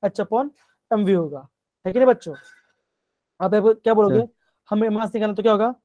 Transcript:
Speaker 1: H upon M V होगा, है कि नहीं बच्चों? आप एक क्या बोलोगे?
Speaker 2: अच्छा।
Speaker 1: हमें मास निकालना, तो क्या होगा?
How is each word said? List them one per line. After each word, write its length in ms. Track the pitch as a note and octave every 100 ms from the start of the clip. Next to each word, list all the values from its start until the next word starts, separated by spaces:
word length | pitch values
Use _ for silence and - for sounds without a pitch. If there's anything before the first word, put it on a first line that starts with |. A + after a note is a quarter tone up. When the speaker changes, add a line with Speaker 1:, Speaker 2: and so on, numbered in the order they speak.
Speaker 1:
H 180 | G3+ G3
upon 300 | G3 A3+ C#4+ _ _ _ _
M 140 | A3 G3+
V 80 | F#3+
होगा, 320 | D#3+ C#3 C3+ _ _ _ F#3
है 60 |
कि 60 | G3
नहीं 80 | B3+
बच्चों? 280 | A#3+ - C#3 - _ _ _ _ _ _ _ _ _
आप 140 | F#3
एक 100 | G#3 G#3 A3
क्या 120 | -
बोलोगे? 260 | A3 G#3 G#3+
Speaker 2:
अच्छा। 540 | A#3 _ _ _ _
Speaker 1:
हमें 140 | G#3 A3
मास 260 | G#3 A3
निकालना, 200 | A3+ G#3+
तो 80 | G3+
क्या 100 | G#3+
होगा? 220 | G#3 A3 B3